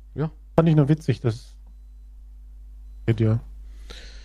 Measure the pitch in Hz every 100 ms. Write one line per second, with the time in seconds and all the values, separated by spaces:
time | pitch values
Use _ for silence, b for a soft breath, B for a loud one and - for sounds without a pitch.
0 | - - 156 - - - 165 151 135 156
1 | - 120 120 110 - - - - - -
2 | - - - - - - - - - -
3 | - 110 110 113 - - - B B B
4 | B B